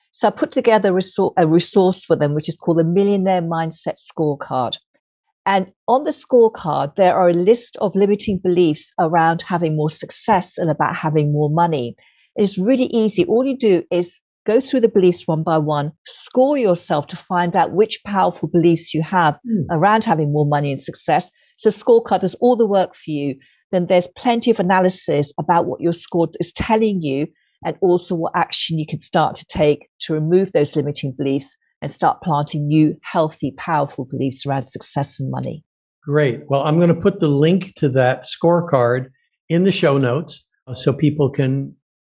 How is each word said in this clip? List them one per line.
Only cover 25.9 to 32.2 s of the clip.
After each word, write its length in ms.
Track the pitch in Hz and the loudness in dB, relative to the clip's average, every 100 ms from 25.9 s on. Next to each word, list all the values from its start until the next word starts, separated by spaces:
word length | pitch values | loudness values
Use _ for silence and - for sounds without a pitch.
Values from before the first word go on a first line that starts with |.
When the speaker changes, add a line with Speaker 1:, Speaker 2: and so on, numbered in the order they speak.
Speaker 1:
score 360 | 170 - 175 156 - | -4 -4 -2 -2 -4
is 140 | 170 | -8
telling 480 | - - 220 220 190 | -8 -2 0 0 -2
you 240 | 147 135 156 _ _ _ 170 | -4 -4 -6 _ _ _ -10
and 120 | 156 | -2
also 320 | 185 175 - | 0 0 -2
what 200 | 170 156 180 | -6 -2 -2
action 420 | - - - 160 | -2 -4 -4 -4
you 80 | 151 | -4
can 140 | 151 | -10
start 360 | - 175 151 - | -4 0 0 -4
to 100 | - | -8
take 420 | - 151 147 - - | 0 2 0 -6 -14
to 120 | - | -6
remove 380 | 156 156 185 190 | -2 2 2 2
those 240 | 156 147 151 | 0 0 -2
limiting 380 | 147 147 139 131 | -4 -6 -8 -4
beliefs 380 | 139 135 - - _ _ | -2 -4 -6 -18 _ _
and 80 | 143 | -14
start 320 | - - - | -2 -2 0